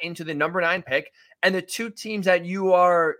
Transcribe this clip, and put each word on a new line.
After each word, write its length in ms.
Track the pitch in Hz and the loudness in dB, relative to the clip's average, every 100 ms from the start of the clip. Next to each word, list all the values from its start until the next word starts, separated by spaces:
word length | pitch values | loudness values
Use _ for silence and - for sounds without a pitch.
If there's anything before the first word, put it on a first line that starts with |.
into 200 | 165 170 | -8 -10
the 120 | 160 | -8
number 260 | 151 151 180 | -2 -2 0
nine 220 | 170 185 | 0 -2
pick, 300 | 165 135 156 _ _ - | -2 -4 -4 _ _ -2
and 120 | 185 | 0
the 80 | 190 | 0
two 280 | 180 - 226 | -6 -8 -10
teams 360 | 214 220 214 185 | -10 -8 -4 0
that 180 | 180 | 0
you 280 | 175 190 190 | 0 -4 2
are, 440 | 180 180 175 165 151 | 4 6 4 2 -2